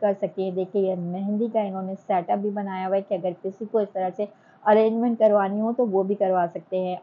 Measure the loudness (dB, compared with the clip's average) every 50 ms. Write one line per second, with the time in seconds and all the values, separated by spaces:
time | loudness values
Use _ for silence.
0 | 0 0 0 0 -4 -4 -4 -4 -4 -2 -2 -4 -4 -2 0 0 0 0 0 -2
1 | -4 -6 -6 -4 -4 -2 -2 -2 -2 0 0 -2 -2 -2 -4 -6 -6 -8 -8 -8
2 | -4 -2 0 0 0 0 -2 -2 -2 -4 -4 -4 -6 -6 -4 -4 -2 0 0 -2
3 | -2 -2 -4 -4 -4 -4 -6 -6 -8 -10 -8 -8 -6 -2 -2 -2 -2 -2 -4 -4
4 | -4 -4 -4 -6 -8 -8 -10 _ _ -20 -14 -2 4 6 6 6 6 4 2 2
5 | 0 0 2 4 4 6 6 4 2 2 0 -2 -2 0 0 0 0 2 2 2
6 | 2 2 0 0 2 2 2 2 2 0 -2 -6 -8 -4 -4 -2 -2 -2 -4 -6